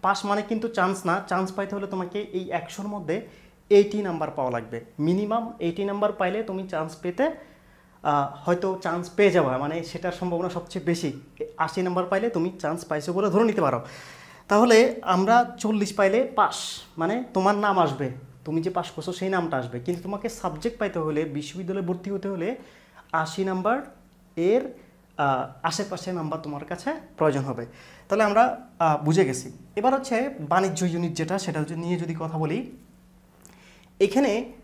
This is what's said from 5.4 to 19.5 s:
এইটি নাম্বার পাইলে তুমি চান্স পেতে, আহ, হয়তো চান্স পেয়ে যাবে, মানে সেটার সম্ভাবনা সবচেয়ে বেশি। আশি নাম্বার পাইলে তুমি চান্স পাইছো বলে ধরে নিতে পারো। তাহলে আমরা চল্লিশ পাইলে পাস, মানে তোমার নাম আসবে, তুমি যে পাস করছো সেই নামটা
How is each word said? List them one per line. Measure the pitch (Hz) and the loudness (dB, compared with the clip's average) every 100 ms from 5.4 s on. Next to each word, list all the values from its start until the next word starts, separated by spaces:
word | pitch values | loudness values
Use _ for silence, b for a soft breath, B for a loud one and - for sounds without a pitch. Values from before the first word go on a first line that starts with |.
| 226 - | -2 -4
এইটি | 170 170 | -4 -2
নাম্বার | 196 208 208 | -4 0 0
পাইলে | 208 185 208 | 0 -2 -2
তুমি | 220 190 190 | -4 -6 -6
চান্স | 165 160 160 | -4 -6 -6
পেতে, | 180 175 294 320 B B B B B B | -8 0 0 0 B B B B B B
আহ, | - 147 139 - | 0 2 0 -4
হয়তো | - 175 190 185 | 0 0 0 -2
চান্স | 175 170 175 - | -4 -4 -4 4
পেয়ে | 202 | 6
যাবে, | 175 139 127 | 6 2 0
মানে | 143 165 | -2 -4
সেটার | 165 165 175 | -6 -6 -6
সম্ভাবনা | 170 180 170 180 | -4 -2 -2 -2
সবচেয়ে | 175 175 190 | -4 -8 -6
বেশি। | 175 170 156 127 - - 151 - | -2 0 -2 -6 -14 -10 -10 -4
আশি | 160 - | -2 0
নাম্বার | 185 180 180 | 0 0 0
পাইলে | 196 233 | 0 0
তুমি | 208 175 185 | 0 -2 -2
চান্স | 147 170 | -4 -4
পাইছো | - 151 143 | -4 -4 -2
বলে | 175 208 | 0 2
ধরে | 180 | 4
নিতে | 226 208 | 4 4
পারো। | 151 123 B B B B B B - | 2 0 B B B B B B 2
তাহলে | 202 240 226 254 - | 6 8 8 8 2
আমরা | - 185 196 233 240 - | 0 2 6 6 4 -2
চল্লিশ | 214 214 208 | -2 0 0
পাইলে | - 196 214 269 - | 2 4 4 0 2
পাস, | 190 - - - - - | 2 0 -10 -12 -14 -4
মানে | 165 226 247 | -2 -2 -2
তোমার | 190 190 | 2 2
নাম | 202 208 185 | 2 2 4
আসবে, | 160 135 135 120 - - | 2 2 -6 -6 -16 -14
তুমি | - 160 | -4 -2
যে | 165 | -2
পাস | 180 165 | -4 -6
করছো | - 156 | -8 -8
সেই | 170 190 | -4 0
নামটা | 185 165 | 0 0